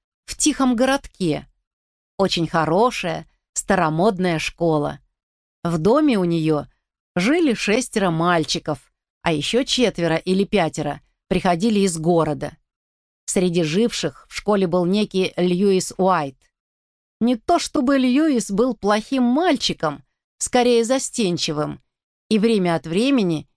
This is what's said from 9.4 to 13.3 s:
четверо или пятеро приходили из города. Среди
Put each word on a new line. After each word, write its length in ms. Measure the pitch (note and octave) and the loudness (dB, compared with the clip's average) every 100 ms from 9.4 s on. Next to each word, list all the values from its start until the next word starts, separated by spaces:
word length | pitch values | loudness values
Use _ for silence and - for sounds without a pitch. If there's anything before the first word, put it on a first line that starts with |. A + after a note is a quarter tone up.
| - A#3 C4+ | 0 -2 0
четверо 500 | B3+ G#3+ - E3 D#3+ | 0 0 0 -2 0
или 300 | F#3 F#3+ G3 | 0 0 0
пятеро 560 | G3 D#3+ D#3+ D3 - _ _ _ | 0 0 -4 -8 -8 _ _ _
приходили 520 | F#3 F#3 E3 A#3 G3+ | 0 2 2 2 2
из 180 | G3 E3 | 0 0
города. 580 | D#3+ E3+ D3+ C#3 D3 - _ _ _ _ _ _ | 2 2 2 -4 -8 -14 _ _ _ _ _ _
Среди 380 | - | -6